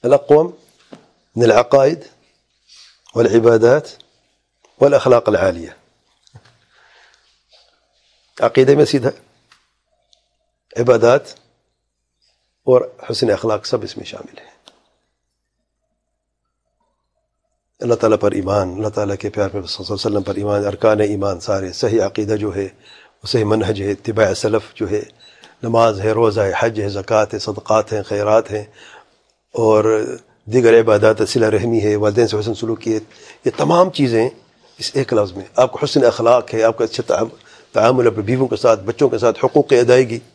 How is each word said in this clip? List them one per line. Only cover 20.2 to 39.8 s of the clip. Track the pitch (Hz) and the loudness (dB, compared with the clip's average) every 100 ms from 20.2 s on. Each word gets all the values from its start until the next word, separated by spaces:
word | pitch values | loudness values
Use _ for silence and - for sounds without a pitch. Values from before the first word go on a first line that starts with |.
پر | 95 | -4
ایمان، | 98 104 101 101 | -8 -4 -2 -4
ارکان | 98 113 107 | 0 0 2
ایمان | 104 104 98 90 | 0 -2 -6 -8
سارے، | - 98 95 | -6 -6 -6
صحیح | 87 117 113 | -6 -2 0
عقیدہ | 98 - 104 | -2 -4 -4
جو | 107 104 92 | -4 -4 -6
ہے، | 98 _ _ - _ _ - | -8 _ _ -20 _ _ -6
صحیح | 120 | -2
منہج | 107 110 101 104 | 0 0 -2 -4
ہے، | 98 | -4
اتباع | 104 - 107 104 | -6 -6 0 0
سلف | 95 110 107 - | 0 -2 -4 -6
جو | - 104 | -10 -6
ہے، | 104 - _ _ _ - _ | -6 -8 _ _ _ -20 _
نماز | 117 117 117 101 | -4 2 2 0
ہے، | 104 | -2
روزہ | 107 117 104 | 0 0 0
ہے، | 101 85 | -2 -2
حج | 117 110 | -4 -4
ہے، | 101 | -6
زکوٰۃ | 101 95 110 104 | -8 -2 0 0
ہے، | 107 | -4
صدقات | 101 101 - 110 107 | -8 -10 -2 -2 0
ہیں، | 107 | -6
خیرات | 98 104 104 110 113 | -6 -4 0 0 0
ہیں | 104 104 _ - - _ _ _ _ _ | -10 -10 _ -20 -20 _ _ _ _ _
اور | - 113 107 110 110 113 - _ _ - | -2 2 2 2 -2 -4 -10 _ _ -4
دیگر | 120 113 117 | 2 6 4
عبادات، | 110 104 110 110 107 | 4 2 2 2 -2
صلہ | 127 113 | 0 0
رحمی | 104 117 117 | 0 -2 -2
ہے، | 104 104 | 0 0
والدین | 104 104 113 | 0 0 0
سے | 107 | -2
حسن | 104 | -6
سلوکی | 107 113 110 - | -8 -6 -6 -4
ہے، | 110 110 _ - - | -6 -6 _ -20 -8
یہ | - - | -8 -4
تمام | 147 170 185 | 0 2 2
چیزیں | - 135 113 120 - _ _ _ _ | 0 0 0 -2 -4 _ _ _ _
اس | - | -8
ایک | 139 135 | -6 -2
لفظ | 113 101 | -2 -2
میں۔ | 92 95 - | -6 -8 0
آپ | 127 | 0
کو | - | 0
حسن | 143 151 | -2 2
اخلاق | 123 - 117 123 117 | 2 2 2 2 0
ہے، | 110 | 0
آپ | 113 113 | 0 0
کا | |
اچھا | 113 - 123 | -4 -4 -4
تعام-، | - 117 - _ - _ | -2 -4 -10 _ -20 _
تعامل | 113 113 131 117 | 0 2 4 2
اپنے | 107 | 0
بیویوں | 101 127 131 | -4 -2 -2
کے | 110 | 0
ساتھ، | 123 110 | 2 0
بچوں | 98 117 139 | -2 -2 0
کے | 117 | 0
ساتھ، | 117 107 | -2 0
حقوق | - - 139 | 0 0 2
کی | |
ادائیگی | 127 | 2